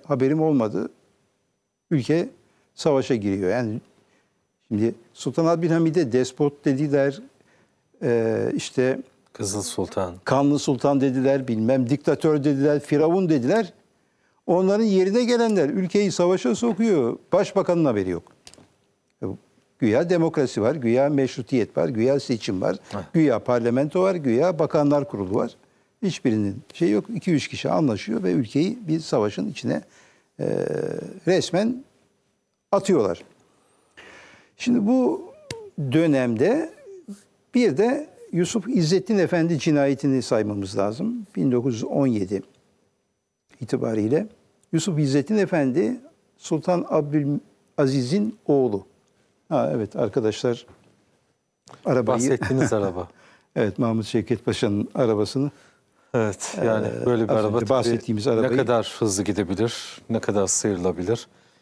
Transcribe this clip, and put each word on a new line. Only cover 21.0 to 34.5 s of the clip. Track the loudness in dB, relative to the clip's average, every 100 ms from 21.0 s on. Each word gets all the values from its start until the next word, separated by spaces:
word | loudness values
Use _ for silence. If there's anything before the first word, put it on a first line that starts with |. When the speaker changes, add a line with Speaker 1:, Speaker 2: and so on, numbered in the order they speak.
| 2
Speaker 1:
meşrutiyet | 2 0 -4 -2 -2 0 0
var, | -2
güya | 0 0 0
seçim | -2 -4 -4 -4
var, | -4 -4 -8
Speaker 2:
Heh. | -12 -4
Speaker 1:
güya | 2 2 2
parlamento | 0 0 2 0 0 0
var, | 0 0
güya | 0 2 2 0
bakanlar | 0 2 2 2 0
kurulu | -6 -4 -2
var. | -4 -8 _ _ _ _
Hiçbirinin | -4 -2 0 0 0 -4 -14
şey | -2 0
yok. | 0 -2 -6
İki | 0
üç | 0 0
kişi | -6 -2
anlaşıyor | 0 2 0 -4 -4
ve | 0
ülkeyi | 0 0 0 -2 -2 -4
bir | -4
savaşın | -2 0 0 -2 -8
içine, | -6 -4 -4 -6 _ _ _ _ -6
e, | -4 -2 -4 -4 -6 -8 -10 -8 0
resmen | 0 2 -2 -2 -4 -10 _ _ _ _ _ _ _ _
atıyorlar. | -2 2 2 2 -2 -10 _ _ _ _ _ _ -20 -20 -20 -20 -20 _